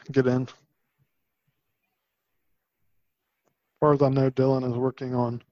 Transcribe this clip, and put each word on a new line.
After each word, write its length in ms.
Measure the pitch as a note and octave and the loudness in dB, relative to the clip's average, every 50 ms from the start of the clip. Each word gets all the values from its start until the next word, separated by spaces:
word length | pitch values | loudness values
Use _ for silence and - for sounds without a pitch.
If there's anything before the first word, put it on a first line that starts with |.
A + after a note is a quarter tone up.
| - - | -14 -4
get 160 | C#3 C3+ C3 | 0 0 2
in. 160 | B2+ B2 B2+ C3 | 2 2 0 -2
As 60 | - - _ _ _ _ _ _ _ _ _ _ _ _ _ _ _ _ _ _ _ _ _ _ _ _ _ _ _ _ _ _ _ _ _ _ _ _ _ _ _ _ _ _ _ _ _ _ _ _ _ _ _ _ _ _ _ _ _ _ _ _ _ _ _ _ - | -6 -10 _ _ _ _ _ _ _ _ _ _ _ _ _ _ _ _ _ _ _ _ _ _ _ _ _ _ _ _ _ _ _ _ _ _ _ _ _ _ _ _ _ _ _ _ _ _ _ _ _ _ _ _ _ _ _ _ _ _ _ _ _ _ _ _ 0
far 140 | - D3+ D3 | 2 2 4
as 80 | C3+ C#3+ | 4 2
I 60 | C3+ | 2
know, 220 | C3+ C3+ C3 C3+ | 2 2 0 0
Dylan 380 | C3 - C3 C3+ C3+ C3 B2+ B2+ | 0 0 0 2 2 0 -2 -4
is 80 | A#2+ | -4
working 380 | A#2+ B2+ C3 B2+ - C3+ B2+ B2+ | -4 -4 -4 -6 -6 -10 -6 -4
on 280 | B2 B2 A#2+ A#2+ A#2 - _ | -2 -2 -4 -4 -8 -12 _